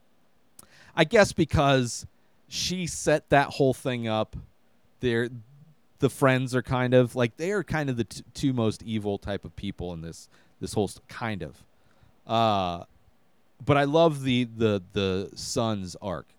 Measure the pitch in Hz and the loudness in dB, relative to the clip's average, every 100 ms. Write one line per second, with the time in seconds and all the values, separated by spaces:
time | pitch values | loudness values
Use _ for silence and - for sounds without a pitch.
0 | _ _ _ _ _ - - - - - | _ _ _ _ _ -20 -20 -20 -6 0
1 | 165 226 196 - 160 165 143 135 120 - | 4 6 4 2 0 2 4 4 2 -4
2 | - _ _ _ _ - - 180 165 - | -14 _ _ _ _ -6 -4 -4 -6 -4
3 | - 147 - 143 101 - 135 123 135 120 | 0 0 4 4 4 2 0 0 -4 -4
4 | 113 110 110 - - _ _ _ _ _ | -2 -2 -2 -8 -18 _ _ _ _ _
5 | 123 117 120 123 107 - - _ _ _ | -2 0 -2 -6 -16 -20 -20 _ _ _
6 | 131 - 135 127 131 127 - 127 123 127 | -2 2 2 4 0 -2 -2 -2 4 6
7 | 123 127 120 - 170 208 - 156 143 120 | 6 2 -2 -2 -4 -4 -2 -2 -2 -2
8 | 113 - - - 143 127 110 - 101 110 | -4 -8 -16 -4 -2 0 0 -2 -6 -4
9 | 101 101 104 98 - - 101 - 87 85 | -2 -4 -4 -8 -8 -12 -10 -8 -10 -10
10 | 82 - - _ _ _ 95 113 95 - | -12 -14 -20 _ _ _ -6 -2 -2 -6
11 | - - 117 98 76 - _ _ _ _ | -18 -10 -8 -6 -10 -14 _ _ _ _
12 | _ _ - 113 113 101 90 87 - _ | _ _ -4 0 2 2 -2 -6 -12 _
13 | _ _ _ _ _ - 120 139 143 160 | _ _ _ _ _ -8 0 2 4 4
14 | 170 143 131 123 120 113 113 101 90 104 | 4 2 0 0 0 0 0 0 -2 -2
15 | 95 92 92 - - 131 113 104 90 - | -2 -2 -6 -10 -6 -2 -2 -2 -6 -10
16 | 101 80 - | -8 -8 -10